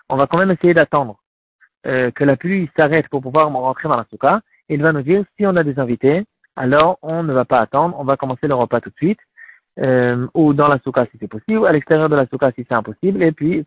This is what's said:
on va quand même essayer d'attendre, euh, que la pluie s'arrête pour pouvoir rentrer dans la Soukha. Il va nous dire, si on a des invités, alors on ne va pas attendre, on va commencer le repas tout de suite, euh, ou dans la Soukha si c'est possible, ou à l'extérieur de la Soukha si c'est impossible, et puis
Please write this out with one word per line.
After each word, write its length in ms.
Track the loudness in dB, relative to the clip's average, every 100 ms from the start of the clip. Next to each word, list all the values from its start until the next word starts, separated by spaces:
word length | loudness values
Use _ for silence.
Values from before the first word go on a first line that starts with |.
| -6
on 60 | -2
va 100 | 0
quand 140 | 0
même 100 | 0
essayer 240 | 2 2
d'attendre, 460 | 4 2 0 -4 -10 _ _ _ _ _ _ -6
euh, 240 | -2 -2
que 140 | 0
la 120 | 0 0
pluie 320 | -2 -4 -2 0
s'arrête 340 | 2 2 -2
pour 120 | -6
pouvoir 300 | -2 0 0
rentrer 360 | 0 -4 -4 -2
dans 60 | -2
la 100 | -4
Soukha. 320 | -2 0 0 -2 _ -8
Il 120 | -2
va 100 | 0
nous 120 | 0
dire, 200 | 0 -2 -2 -4
si 80 | 0
on 100 | 0
a 80 |
des 140 | 0 -2
invités, 460 | -4 0 0 0 -2 _ _ -6
alors 420 | 0 2 2 0
on 180 | -6 -6
ne 100 | -2
va 140 | -2 0
pas 140 | 0
attendre, 360 | 0 0 -2 -2
on 40 |
va 140 | -2 -2
commencer 300 | -4 -4 -2
le 80 | -2
repas 260 | 0 -2
tout 80 | -4
de 60 | -4
suite, 240 | -2 -2 _ _ -20 -20 _ -6
euh, 480 | 0 2 0 -2 -4
ou 200 | 0 2 4
dans 120 | 2
la 120 | 2
Soukha 260 | -2 -2 -2
si 60 | -4
c'est 80 | -14
possible, 320 | -10 -4 0
ou 60 | 2
à 60 |
l'extérieur 360 | 0 2 0 2
de 60 | 0
la 100 | 0
Soukha 260 | 0 -2
si 120 | -2 -4
c'est 60 |
impossible, 480 | -4 -4 -6 -4 0
et 100 | 0
puis 340 | 0 -2 -4